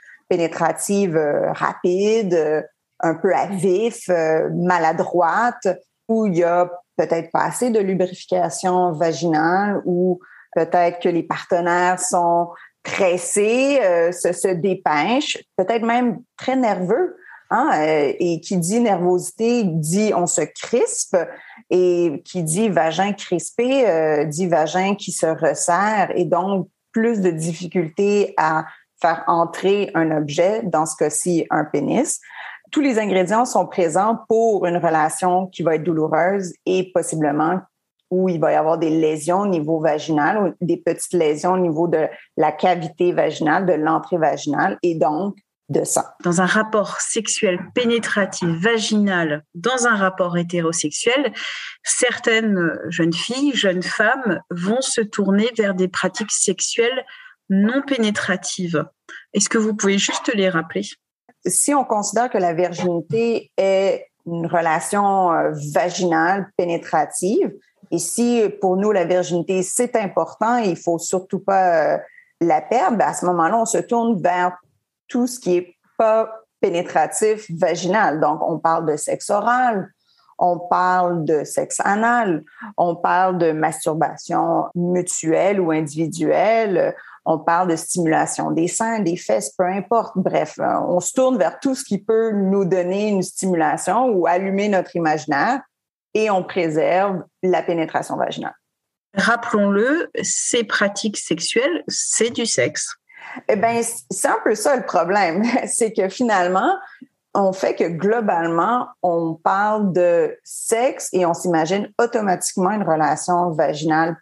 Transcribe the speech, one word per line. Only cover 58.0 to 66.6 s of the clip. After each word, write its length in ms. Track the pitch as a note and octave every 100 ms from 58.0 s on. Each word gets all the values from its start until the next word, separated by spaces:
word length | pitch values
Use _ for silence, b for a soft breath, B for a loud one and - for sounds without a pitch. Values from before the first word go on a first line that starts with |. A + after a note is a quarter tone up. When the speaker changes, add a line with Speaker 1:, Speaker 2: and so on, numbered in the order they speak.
| G#3+ G#3 - F#3 - - F3 D#3 - _ - B B
Speaker 2:
Est-ce 140 | G3+ -
que 100 | A3+
vous 160 | G#3+
pouvez 240 | G#3+ G3 G3
juste 340 | - - -
les 160 | G3+ F#3
rappeler ? 340 | E3+ E3+ F#3 G3+ - _ _ _ _
Speaker 1:
Si 300 | F4+ - -
on 80 | C#4+
considère 480 | - G#3+ G3+ A3 B3
que 80 | A3+
la 140 | F3
virginité 960 | E3 F3+ E3+ F3+ E3+ D#3+ A3+ A#3 A3+ - -
est 500 | G3 F#3+ G3 E3+ - _ -
une 200 | E3+ E3
relation, 840 | F3 E3 D#3+ - G3+ G3+ G3 F3
euh, 180 | D#3+ D3+ D#3 D3
vaginale 800 | E3+ F3 F3 F3+ D#3+ E3+ G3 F#3+
pénétrative, 960 | -